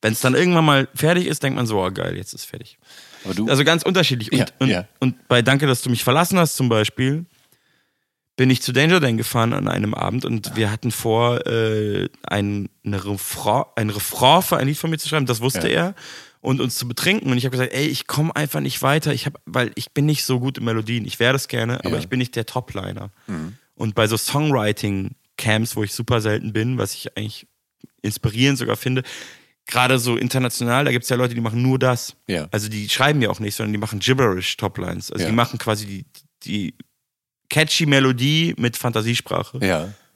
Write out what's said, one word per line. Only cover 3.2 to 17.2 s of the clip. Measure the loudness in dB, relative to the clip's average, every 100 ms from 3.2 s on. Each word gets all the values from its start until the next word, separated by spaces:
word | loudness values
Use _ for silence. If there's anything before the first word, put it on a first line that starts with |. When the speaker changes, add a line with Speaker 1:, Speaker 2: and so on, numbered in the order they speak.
Speaker 2:
Aber | -8
du | -4 0
Speaker 1:
Also | 4
ganz | 4 4
unterschiedlich. | 4 2 2 0 0
Und, | 0
Speaker 2:
Ja, | 0 0
Speaker 1:
und, | 0
Speaker 2:
ja. | 0 -4 _
Speaker 1:
und | -2 -2 _
bei | 4
Danke, | 4 4 4
dass | 0
du | 0
mich | 0
verlassen | 2 2 4 4
hast | 2 2
zum | 2
Beispiel, | 2 2 0 -2 -2 -6 _ _ _ _ _ _ _ _ _ _ 0
bin | 4
ich | 4
zu | 2
Danger | 2 6 4
Dan | 4 0
gefahren | 0 2 2
an | 2 -2
einem | 0 -2
Abend | -2 -2 -2
und | -2 -4 -4
Speaker 2:
Ja. | -2
Speaker 1:
wir | -2
hatten | 0 -4
vor, | -4 0 2 2 0 -2
äh, | 0 0 0 -2 -2 -4 -6
ein, | -4 -2 0 -2 -6 _
eine | -6 -6
Refrain, | -4 -6 -6 -6 0 0 0 -2
ein | -2
Refrain | -2 -6 2 6 6
für | 4 0
ein | 0
Lied | -2
von | -4
mir | -4
zu | -2
schreiben, | -2 0
das | 0
wusste | 0 -2 0
Speaker 2:
Ja. | 0 0
Speaker 1:
er, | -4 -16 -20 -20 _
und | -2 0
uns | 0
zu | -4 -6
betrinken. | -2 0 0